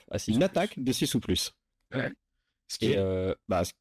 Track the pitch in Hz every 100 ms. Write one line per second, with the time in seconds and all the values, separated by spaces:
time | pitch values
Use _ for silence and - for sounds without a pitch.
0 | - - - 110 180 - 202 - 127 123
1 | 147 127 - - - - _ _ _ 269
2 | - - _ _ _ _ _ - 113 98
3 | 95 92 92 - - 92 90 -